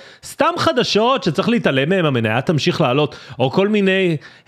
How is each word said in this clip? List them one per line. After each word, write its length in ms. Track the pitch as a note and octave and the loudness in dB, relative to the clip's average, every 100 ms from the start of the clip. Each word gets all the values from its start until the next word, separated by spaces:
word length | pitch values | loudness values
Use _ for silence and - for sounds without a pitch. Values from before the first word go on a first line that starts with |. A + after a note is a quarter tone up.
| - - | -14 -20
סתם 280 | - - D4+ E4+ | -10 -2 -2 0
חדשות 680 | E4 B3 - G3 A#3 C4 | -2 0 0 0 0 0
שצריך 260 | F3 D3+ F#3 | -2 -2 0
להתעלם 400 | A#3+ E3 C3+ D3 | 0 0 0 0
מהם, 160 | F#3+ D#3 | 2 2
המניה 360 | B2 A2 A2+ | 0 0 0
תמשיך 400 | - D#3 F3+ - | 0 0 0 0
לעלות, 340 | C#3 C#3 D3 - - - | 2 2 0 -4 -12 -2
או 120 | C3 | -2
כל 160 | F#3 G3+ | 0 0
מיני 500 | G#3+ F#3+ F#3+ F3+ D3+ - - | 2 2 2 0 -2 -8 -10